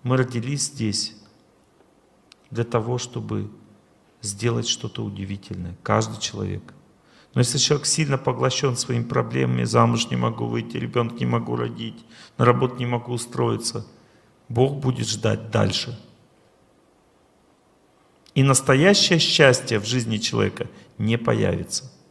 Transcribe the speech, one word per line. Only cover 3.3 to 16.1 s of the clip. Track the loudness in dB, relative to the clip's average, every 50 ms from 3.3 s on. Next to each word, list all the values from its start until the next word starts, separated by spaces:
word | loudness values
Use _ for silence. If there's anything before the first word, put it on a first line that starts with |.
| -6 -6 -6 -8 -12 -18 -20 -20 -20 _ _ _ _ _ _ _ _ _
сделать | -10 -10 -8 -2 -2 -2 0 0 -2
что-то | -4 -4 -4 -6 -10 -8 -8 -8
удивительное. | -8 -6 -8 -8 -8 -8 -10 -10 -12 -10 -8 -8 -10 -10 -10 0
Каждый | 2 4 4 2 0 -4 -8
человек. | -8 -8 -6 -6 -6 -6 -6 -8 -10 -16 -20 -20 _ _ _ _ _ _ _ -20 -20 _ _
Но | 2
если | 2 2 2 0
человек | 2 2 0 0 0
сильно | -2 0 0 0 0 0
поглощен | 0 0 -2 0 2 0 0 0 0 0 0 0
своими | -2 -4 -2 -2 -2 -2
проблемами, | 0 0 0 0 0 0 0 0 2 2 0 0
замуж | 2 4 4 6 6 4 0 -2 -2
не | -2
могу | 0 0 -2 -2 -2 -4
выйти, | -2 -2 -4 -4 -4 -6
ребенка | -6 -6 -2 0 -2 -2 -2 -2 -4
не | -2
могу | 0 0 0 -2 -2 -4
родить, | -4 -4 -6 -6 -8 -12 -12 -12 -16 -20 -20 -20 -20 -20 -20 _
на | 4 4
работу | 4 6 4 2 0 -2
не | -4 -4
могу | -2 -2 -4 -4 -4 -6
устроиться, | -6 -6 -6 -2 0 0 0 0 -2 -4 -6 -8 -8 -12 -12 -20 -20 _ _ _ _ _ _ _ _ _ _
Бог | 2 2 2 2 2 -2
будет | -2 -2 -2 0 -4
ждать | -4 -4 -2 0 0 0 0 -4 -2
дальше. | 2 2 2 2 0 -2 -6 -6 -10 -14 -16 -20